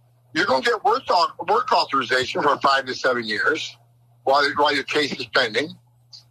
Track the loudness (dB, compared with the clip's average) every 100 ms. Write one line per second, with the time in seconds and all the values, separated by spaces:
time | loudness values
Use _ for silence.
0 | _ _ _ -2 0 2 2 0 2 0
1 | 2 2 2 -2 -2 0 2 0 0 -2
2 | 0 -2 -2 -2 0 2 2 0 -2 -4
3 | -2 -2 -2 -2 -2 -2 -6 -14 _ _
4 | _ _ 0 2 2 2 0 0 -2 -2
5 | -2 -4 -2 0 0 -2 -6 -10 _ _
6 | _ -20 _